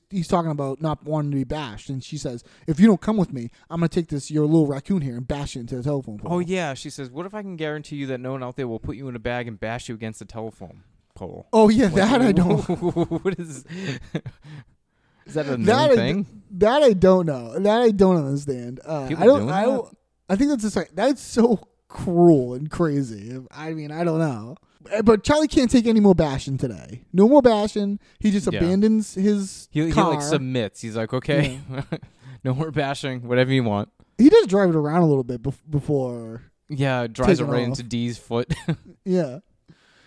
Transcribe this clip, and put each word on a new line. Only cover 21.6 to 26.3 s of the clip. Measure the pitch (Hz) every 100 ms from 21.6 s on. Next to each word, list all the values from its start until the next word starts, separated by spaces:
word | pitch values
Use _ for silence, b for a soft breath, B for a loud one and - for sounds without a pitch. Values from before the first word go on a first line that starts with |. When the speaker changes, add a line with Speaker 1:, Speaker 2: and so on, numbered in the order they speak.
| - _ _
Speaker 1:
cruel | - - 170 175 151 123
and | 123 151
crazy. | - 170 143 131 107 104 131 127
I | - 160
mean, | 160 147
I | 151
don't | 175 160
know. | 160 117 113 170 _ _ -
Uh, | 208
but | 214 214
Charlie | - 294 311
can't | - 254
take | 254 226
any | 220
more | 202 175
bashing | 156